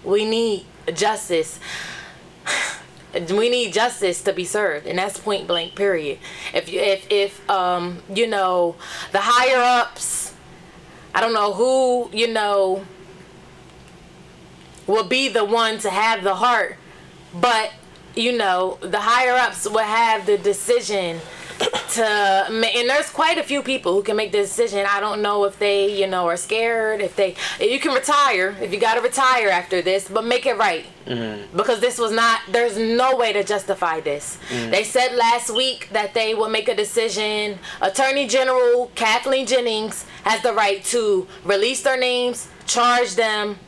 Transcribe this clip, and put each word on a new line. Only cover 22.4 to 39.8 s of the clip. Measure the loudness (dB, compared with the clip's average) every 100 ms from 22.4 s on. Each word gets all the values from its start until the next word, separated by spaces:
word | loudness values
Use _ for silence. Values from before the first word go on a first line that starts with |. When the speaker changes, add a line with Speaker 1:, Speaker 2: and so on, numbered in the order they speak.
| 2
Speaker 1:
ma-, | 0 0
and | 2 2
there's | 0 0
quite | 0 2 2
a |
few | -2 -4
people | -2 -4 0
who | 0
can | 0 -2
make | 0
the | 0
decision. | -2 0 -2 0 0
I | 0
don't | -2 -2
know | 0 2
if | 0 0
they, | 0 2 0 0
you | 0
know, | 0 0
are | -2
scared, | -2 -2 0 0 0 -2
if | -4 0
they, | 0 0 -8 0
you | 0 0
can | 0
retire, | 0 2 4 4 2 0 -2
if | -6
you | 0
gotta | 2 2
retire | 0 2 4 4 4
after | 2 0 -2
this, | 2 0 0
but | -4
make | 0 0 0
it | 0
right. | 0 0 -8 -18 -8
Speaker 2:
Mm-hmm. | -6 -6 -8 -8 -4
Speaker 1:
Because | 0 2
this | 0 0
was | -2
not, | 2 2 2 2
there's | 0 2 0
no | 0 2 4 4
way | 2
to | 0
justify | 0 -2 -2 -2 0 -2
this. | -4 -6 -6 -14 -8
Speaker 2:
Mm-hmm. | -6 0
Speaker 1:
They | 0
said | 0 2 2 2
last | 2 2 0
week | -2 -2 -2 -6
that | -4 -2
they | -2 0
will | 0 0
make | 0 0
a | 0
decision. | 0 0 -2 -2 -2 -2 -4 -6 -12 -4
Attorney | -2 2 2 2 0
General | 2 2 4 4 4 0 -2
Kathleen | 2 2 2 0 2
Jennings | 0 0 -2